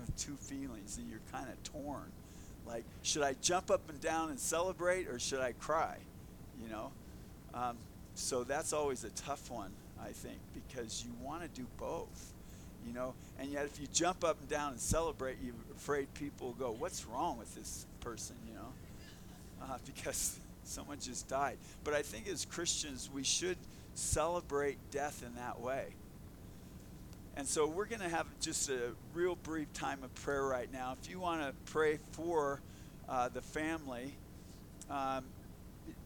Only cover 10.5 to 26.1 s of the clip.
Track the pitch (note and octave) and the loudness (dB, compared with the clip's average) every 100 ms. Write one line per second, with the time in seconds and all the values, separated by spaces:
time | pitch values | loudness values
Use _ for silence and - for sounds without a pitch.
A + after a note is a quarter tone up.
10.5 | C3+ - C3+ A2+ - A#2+ A#2 C3 D#3+ E3 | -10 -6 -4 -4 -4 -4 -4 -4 -4 -4
11.5 | A#2+ A#2+ - A2+ D#3+ - - - - - | -6 -6 -4 -2 -2 -4 -8 -10 -12 -12
12.5 | - - - A#2 B2 C3 B2+ - - C3+ | -12 -12 -10 -6 -2 -2 -4 -10 -6 -2
13.5 | C#3+ C#3+ C#3+ C#3 - E3+ F#3 E3+ D3+ C3+ | 0 0 -2 0 4 6 6 4 4 2
14.5 | D3 D3 A#2 - D#3 E3 - C3 B2+ B2 | 2 2 0 4 4 4 2 -2 -2 -4
15.5 | A#2 A2 C#3 - C#3+ C#3 - C#3+ C#3 C3 | -6 -8 -6 2 4 2 -2 -4 -4 -4
16.5 | A#2 B2+ A2+ E3+ F3+ - B2 E3+ B2 G#2 | 0 0 0 0 -2 -2 2 2 2 -4
17.5 | - - - - - A#2+ G#2+ - B2 A2+ | -8 -6 -8 -8 -8 -6 -4 -6 -8 -8
18.5 | A2 A#2 C3+ - - - - - - - | -8 -8 -10 -12 -12 -12 -12 -12 -12 -12
19.5 | - C3 B2+ C#3+ - D3+ - - - - | -10 -6 -6 -6 -4 -2 0 0 -2 -8
20.5 | - - - D3 C#3+ B2+ A#2 - C3 C#3 | -12 -8 -8 -6 -6 -4 -4 0 2 4
21.5 | G#2+ - - - D3 D3 A3+ G#3 D#3+ - | 2 -8 -6 2 2 2 -2 -2 -2 -2
22.5 | - E3+ - D#3 B2+ - C3+ C3+ - F3 | 0 2 2 0 -4 -4 0 4 4 4
23.5 | F3+ - - - - - D#3 D#3+ F3 E3 | 0 -4 -12 -10 -2 4 6 6 4 2
24.5 | C#3+ C#3+ C3+ - C#3 D3 - B2 A#2+ A#2+ | 4 4 2 -2 0 0 -2 -6 -4 -4
25.5 | - A#2+ C3+ F#2+ - - | -2 0 0 0 -6 -12